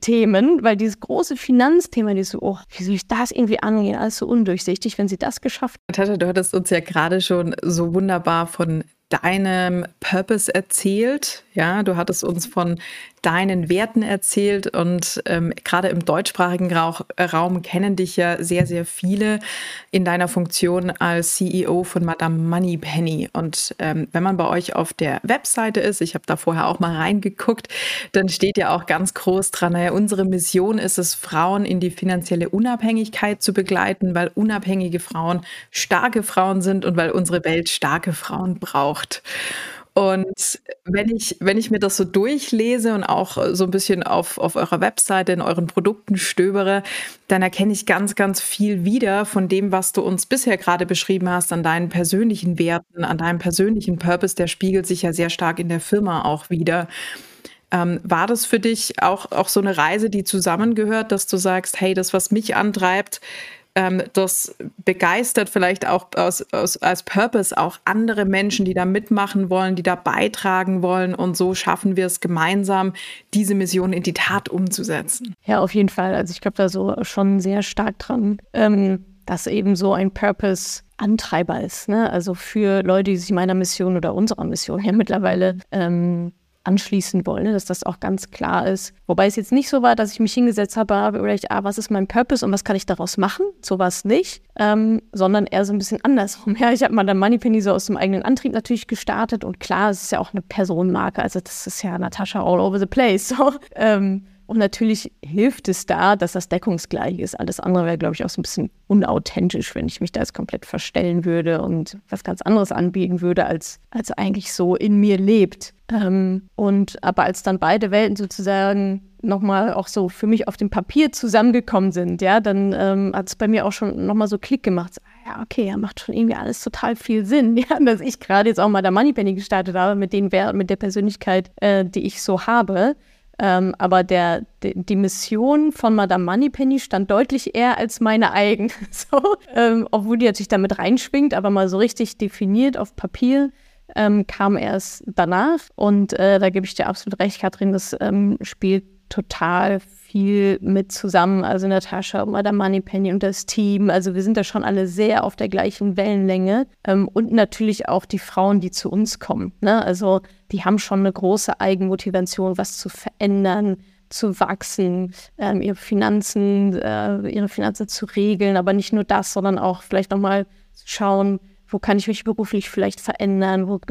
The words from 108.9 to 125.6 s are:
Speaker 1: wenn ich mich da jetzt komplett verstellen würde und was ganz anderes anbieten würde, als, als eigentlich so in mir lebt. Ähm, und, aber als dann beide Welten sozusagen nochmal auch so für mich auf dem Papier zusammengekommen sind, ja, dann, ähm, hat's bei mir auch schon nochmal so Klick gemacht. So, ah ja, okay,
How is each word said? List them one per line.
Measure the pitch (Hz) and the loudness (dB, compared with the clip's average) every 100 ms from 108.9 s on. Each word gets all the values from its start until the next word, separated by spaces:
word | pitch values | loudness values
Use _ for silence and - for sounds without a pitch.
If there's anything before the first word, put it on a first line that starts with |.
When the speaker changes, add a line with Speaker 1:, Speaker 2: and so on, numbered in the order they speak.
| 202 - - - - 180 - - | 2 4 0 -2 -2 -2 -2 -6
Speaker 1:
wenn | - - | -6 -6
ich | - | -6
mich | 175 | -6
da | - | -4
jetzt | - | -4
komplett | - - - - | -6 -8 -8 -8
verstellen | - - 170 175 175 | -10 -4 -2 0 0
würde | 175 170 165 160 | 0 0 0 0
und | - 165 - 202 - | 0 -2 -4 -10 -12
was | 196 | -10
ganz | 180 180 | -8 -4
anderes | - 214 190 | 2 2 2
anbieten | - 175 185 180 180 | 0 0 0 -2 0
würde, | 175 175 - | 0 2 0
als, | 160 - - _ | -2 -8 -18 _
als | 233 - | -8 -6
eigentlich | - 196 196 - | -4 -2 -2 -4
so | - 180 180 | 0 2 2
in | 220 208 | 4 4
mir | 208 190 | 6 4
lebt. | 196 220 185 - - _ - | 4 6 4 0 -20 _ -4
Ähm, | 220 190 190 190 190 190 - | -2 2 2 0 -2 -6 -2
und, | 202 196 196 - | 2 2 0 -2
aber | - - | -2 2
als | 120 - | 2 0
dann | 196 185 | -2 0
beide | 160 208 208 | 2 2 4
Welten | 208 220 208 | 2 2 0
sozusagen | 196 - 190 196 196 202 196 196 - - | -6 -4 -2 2 2 2 0 -4 -8 -6
nochmal | 233 196 196 196 220 | -2 0 2 2 2
auch | - - | -2 -4
so | 214 180 | -2 -2
für | - 214 | -2 2
mich | 220 - | 2 0
auf | - | -4
dem | 202 | -2
Papier | 190 - 294 311 | -2 0 2 2
zusammengekommen | - 233 214 240 233 226 196 190 | 2 2 4 6 4 2 2 2
sind, | 175 175 175 | 0 -2 0
ja, | 185 220 | 4 4
dann, | 208 196 196 190 | 4 2 2 2
ähm, | 196 196 196 196 | 2 2 0 -2
hat's | 185 - | -6 -2
bei | 214 | 2
mir | 220 208 | 2 0
auch | |
schon | - 208 - 185 | -2 -4 -2 0
nochmal | 214 208 | 2 0
so | 208 | -2
Klick | - 262 | -2 -2
gemacht. | 208 175 175 - | 0 -2 -4 -12
So, | _ | _
ah | - 220 | -20 -16
ja, | 214 | -12
okay, | 226 - | -8 -4